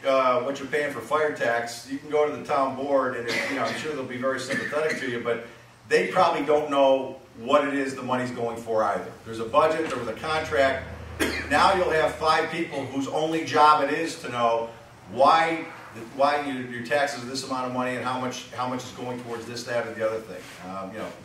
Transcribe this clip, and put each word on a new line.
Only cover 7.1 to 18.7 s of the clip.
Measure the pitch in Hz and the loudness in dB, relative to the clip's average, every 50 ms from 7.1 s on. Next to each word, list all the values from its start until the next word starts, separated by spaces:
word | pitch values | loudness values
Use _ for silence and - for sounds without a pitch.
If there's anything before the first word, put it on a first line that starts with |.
| - - - - - 117 | -8 -12 -16 -20 -16 -12
what | 113 123 147 147 139 | -2 4 4 4 4
it | 139 139 | 4 0
is | 139 135 131 123 | 0 -2 -2 -4
the | 127 127 | -6 -4
money's | 123 127 127 123 120 | -2 -2 -2 -2 -2
going | 123 123 117 117 113 113 - | -4 -4 -4 -4 -4 -6 -4
for | - 113 110 107 | 0 2 2 2
either. | 101 101 95 - - - - - | 2 0 -2 -4 -8 -12 -14 -12
There's | 110 113 113 | -10 -8 -8
a | 117 | -6
budget, | 110 - 147 156 160 160 160 160 - | 2 4 6 6 6 4 0 -2 -2
there | 135 127 | -2 -4
was | 120 | -4
a | 113 107 | -6 -6
contract. | - - - 160 160 156 - 156 143 135 135 135 - - - - - - - - - 160 - - - - - | -6 -4 -2 -2 -2 -2 0 2 4 4 4 2 0 -6 -10 -12 -14 -14 -14 -4 -4 -2 -2 -2 -6 -4 0
Now | 143 151 170 - 196 | 4 6 6 6 6
you'll | 185 180 160 | 4 4 2
have | 156 156 151 - - | 4 2 2 2 0
five | - 156 156 160 165 160 160 | 0 2 4 4 4 2 0
people | 170 160 - - 151 139 131 | -2 -4 -4 -4 -4 -6 -6
whose | 120 127 139 135 - | -4 -4 -4 -4 -2
only | - 151 156 160 160 160 147 | -2 0 0 0 0 -2 -2
job | 135 139 151 147 151 151 147 139 | 0 4 6 8 8 8 6 4
it | 139 | 0
is | 151 160 165 160 - - | 0 -2 -2 -4 -6 -8
to | - 127 | -10 -6
know | 120 120 120 117 117 113 113 113 - - - - - - - 90 | -2 2 2 2 2 2 0 -4 -8 -14 -20 -20 -20 -20 -18 -12
why, | 95 120 135 139 147 156 160 165 165 160 - - - - - - 104 113 113 120 - | 2 4 6 6 8 6 4 2 0 -2 -6 -10 -12 -16 -16 -16 -14 -14 -14 -12 0
why | 135 135 143 143 147 143 | 2 2 2 2 0 -2
your, | 139 131 127 127 123 | -2 -4 -6 -6 -8
your | 123 120 117 | -8 -10 -4
taxes | 120 147 147 139 139 - 123 120 | 0 2 2 2 0 -2 -6 -8
are | |
this | 123 135 131 131 | -8 -8 -8 -6
amount | 131 131 127 127 | -4 -4 -4 -4
of | 127 123 | -4 -2
money | 127 123 127 127 | -2 -2 -2 -2
and | 123 120 | -4 -4
how | 123 127 127 | -4 -4 -4
much, | 127 123 120 - - - - | -4 -6 -6 -8 -12 -12 -8
how | 113 127 | -6 -4
much | 127 | -4